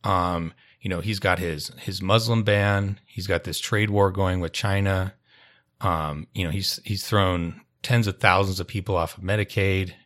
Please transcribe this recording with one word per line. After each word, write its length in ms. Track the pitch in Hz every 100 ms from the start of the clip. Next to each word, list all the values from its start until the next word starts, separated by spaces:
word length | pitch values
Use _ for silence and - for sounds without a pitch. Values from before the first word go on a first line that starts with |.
| 107
Um, 480 | 95 90 85 82 - _ _
you 100 | 95
know, 120 | 90
he's 180 | 98 98
got 200 | 98 90
his, 320 | 87 76 - -
his 220 | - 92
Muslim 420 | 95 110 113 113
ban. 560 | 104 101 101 101 101 98 _
He's 220 | - 92
got 160 | 87
this 160 | - -
trade 300 | - 107 104
war 220 | 101 98
going 280 | 95 95 92
with 140 | 82
China. 600 | - 104 98 98 95 92 - _ _ _ _ _ _
Um, 460 | 98 80 76 76 -
you 120 | - 85
know, 60 |
he's, 280 | 95 95 - -
he's 200 | 98 -
thrown 540 | 107 95 87 85 - _ _
tens 260 | - 120 104
of 120 | -
thousands 420 | 101 92 98 92
of 60 | 87
people 280 | 104 92 92
off 220 | 82 -
of 60 | 92
Medicaid 680 | 104 101 - 98 95 92 -